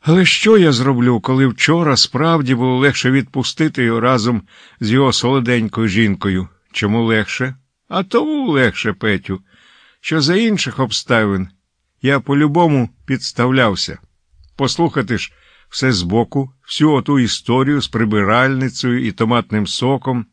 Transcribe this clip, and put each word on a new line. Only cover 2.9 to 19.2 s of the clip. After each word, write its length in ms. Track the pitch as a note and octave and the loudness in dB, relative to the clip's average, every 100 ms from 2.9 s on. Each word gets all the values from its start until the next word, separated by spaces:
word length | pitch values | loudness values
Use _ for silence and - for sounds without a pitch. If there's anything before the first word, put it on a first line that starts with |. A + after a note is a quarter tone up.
| C3 B2+ | 0 0
відпустити 720 | C3 A#2+ C3+ B2+ - D#3 D3 | 0 0 -4 -6 -2 -4 0
його 160 | A#2+ A#2 | -2 0
разом 420 | A#2+ C3 G#2+ A#2+ - _ - _ | 0 0 0 -2 -6 _ -20 _
з 120 | A2 | 0
його 220 | B2 C#3 | 2 2
солоденькою 760 | A#2 A#2+ C3+ A#2+ B2 A2 - A2+ | 0 0 0 0 -2 -2 -2 -2
жінкою?» 600 | F#2+ A2+ F#2+ G2+ F#2 F2+ _ _ | 2 0 0 -2 -2 -4 _ _
«Чому 320 | - G#2 A2 | -6 -2 0
легше?» 520 | A#2 A2 G#2 - C3 C3 _ _ _ | 0 0 -2 -6 -8 -8 _ _ _
«А 160 | F3+ | -6
тому 480 | F#3+ - D4+ D4+ C4 | -2 -2 -2 -4 -2
легше, 420 | D3 B2 - A2+ | 2 0 0 -6
Петю, 480 | F#2+ A2 G2 - F#2+ _ _ _ _ _ _ | -4 -2 -2 -4 -10 _ _ _ _ _ _
що 200 | - D#3+ | -4 -2
за 140 | C#3+ F#3 | 0 0
інших 440 | A3+ G3+ - A2+ | 0 -2 -4 -4
обставин 680 | C3 - - A#2+ G#2+ G2 F#2 _ _ _ _ _ | -4 -4 -2 0 2 -2 -4 _ _ _ _ _
я 180 | B2+ C#3 | -2 -2
по-любому 680 | - C#3+ D3+ D3+ E3+ C#3+ A#2 _ - | 0 0 2 2 2 2 -2 _ -6
підставлявся. 920 | C3+ - - B2 C3 A#2+ F#2 - D2+ _ _ _ _ - - | -6 -6 -2 0 2 2 0 -6 -10 _ _ _ _ -20 -6
Послухати 640 | C3+ - E3+ D3 G#2 A2+ | -4 0 0 0 -2 -4
ж 140 | - _ _ _ _ | -6 _ _ _ _
все 220 | - C3 | -4 0
збоку, 600 | G#2+ F2 G#2+ A#2+ C#3+ C3+ _ _ | 0 0 0 0 -4 -6 _ _
всю 240 | - D3+ | 0 2
оту 280 | C#3+ - C#3+ | 2 0 0
історію 640 | A#2 - - B2 C3+ D3 | 0 -4 -2 0 0 -2
з 60 | A2 | -4
прибиральницею 1160 | A2+ A2 G#2+ G2 A2+ C3 C3+ C3 - B2+ B2 B2 | -2 0 0 2 2 2 0 -4 -4 -2 -2 -2
і 60 | |
томатним 560 | - | -2